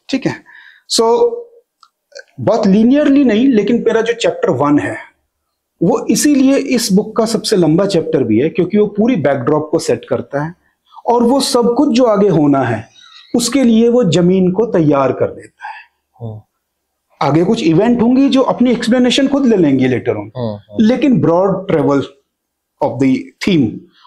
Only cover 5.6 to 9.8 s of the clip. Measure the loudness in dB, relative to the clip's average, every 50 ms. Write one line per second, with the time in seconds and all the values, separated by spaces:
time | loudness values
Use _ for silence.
5.6 | _ _ _ -4 -2 0 0 0 -2 -2 -2 0 0 2 2 2 2 2 2 0
6.6 | -2 -2 -2 -4 -2 0 0 0 0 -2 -2 -2 -2 -2 -2 -4 -4 -2 0 2
7.6 | 2 2 2 2 0 0 0 -2 -2 0 -2 -2 0 0 0 0 0 0 -2 -2
8.6 | -2 0 0 0 0 0 0 -2 0 0 0 0 0 -2 -2 -2 -2 -2 -2 -2
9.6 | -2 -2 -4 -4